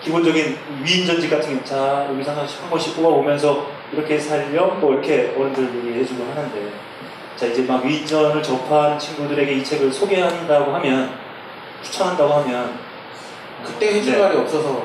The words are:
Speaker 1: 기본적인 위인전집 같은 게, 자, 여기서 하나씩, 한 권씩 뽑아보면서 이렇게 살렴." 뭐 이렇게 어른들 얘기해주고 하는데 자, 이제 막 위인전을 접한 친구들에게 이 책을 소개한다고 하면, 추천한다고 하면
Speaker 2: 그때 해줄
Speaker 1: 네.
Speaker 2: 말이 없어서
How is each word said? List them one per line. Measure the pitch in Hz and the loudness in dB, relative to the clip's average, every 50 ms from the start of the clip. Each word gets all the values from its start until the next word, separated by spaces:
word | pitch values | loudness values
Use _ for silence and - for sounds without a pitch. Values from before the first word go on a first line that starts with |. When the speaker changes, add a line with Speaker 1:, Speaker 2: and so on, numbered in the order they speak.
Speaker 1:
기본적인 | - 160 160 170 165 160 156 156 147 135 135 - - 151 143 135 139 | -4 0 2 4 4 4 4 4 2 0 -2 -6 -8 -10 -8 -4 -2
위인전집 | 160 180 180 180 175 170 165 156 151 | 0 2 2 2 2 2 2 2 2
같은 | 151 147 151 147 135 127 | 2 0 0 0 -2 -4
게, | - | -4
자, | - 139 135 135 139 143 143 139 139 | -2 -2 0 0 2 2 0 0 -2
여기서 | 135 135 135 147 | -2 -4 -2 -2
하나씩, | 147 147 143 - - - | -2 -4 -4 -6 -8 -10
한 | - 170 | -6 -2
권씩 | 165 156 143 - - | -2 -2 -2 -2 0
뽑아보면서 | 160 165 165 151 139 139 147 143 143 143 147 143 147 - - - - - - | 2 4 4 6 4 4 2 2 2 4 2 2 2 -2 -6 -10 -12 -12 -8
이렇게 | 147 151 151 156 151 | -4 -4 -2 0 0
살렴." | 147 147 - 151 143 139 139 143 170 185 190 175 - | 0 0 0 -2 -2 0 0 2 2 2 2 2 2
뭐 | 151 143 135 | 4 4 4
이렇게 | 139 - 160 147 127 120 - - | 4 2 2 2 2 2 2 0
어른들 | 131 135 135 135 135 131 120 117 120 120 | 0 0 0 0 0 -2 -2 -2 -4 -4
얘기해주고 | 120 117 127 131 127 131 123 120 120 | -2 -2 -2 -2 -2 -2 -6 -6 -6
하는데 | 143 151 147 - - 202 104 104 - - - - - - 135 123 - - - - - | -4 -4 -6 -6 -6 -6 -8 -8 -10 -12 -14 -14 -16 -16 -14 -14 -14 -16 -16 -14 -8
자, | - 123 | -4 -2
이제 | 120 120 131 127 | 0 0 0 0
막 | 127 131 123 123 | 0 0 0 0
위인전을 | 139 151 151 - - 156 156 151 151 151 151 - | 0 -2 -2 -2 0 2 4 4 4 4 2 0
접한 | 135 131 127 - - 151 151 147 147 147 147 | -2 -2 -2 0 2 4 4 4 4 2 0
친구들에게 | - - 156 147 147 143 143 139 139 139 139 | -4 -8 -6 -6 -4 -2 0 0 2 2 0
이 | 131 127 | -2 -2
책을 | - 151 143 139 131 | -2 0 2 2 2
소개한다고 | 127 - 202 185 190 185 175 170 170 170 160 147 147 143 139 139 135 | 2 2 0 2 2 2 2 2 0 -2 0 2 4 4 4 2 0
하면, | 135 143 135 131 131 127 - - - - - - - - - - - - - - - | 0 0 2 2 0 0 -2 -6 -10 -14 -16 -16 -16 -16 -18 -18 -18 -18 -18 -16 -14
추천한다고 | - - - - 190 185 180 156 147 143 147 | -12 -8 -4 -2 -2 0 2 4 4 4 4
하면 | 147 143 127 123 123 120 - - - - - - - - - - - - - - - - - - - - | 4 2 0 -2 -2 -4 -4 -6 -10 -12 -14 -16 -16 -16 -16 -16 -16 -16 -16 -16 -16 -16 -16 -14 -12 -12
Speaker 2:
그때 | - - - 214 214 202 | -8 -4 0 0 2 2
해줄 | 208 208 262 - | 2 2 4 4
Speaker 1:
네. | 202 | 6
Speaker 2:
말이 | 196 190 156 | 6 6 4
없어서 | - - - 156 151 156 143 131 120 | 2 2 2 0 0 0 0 -2 -2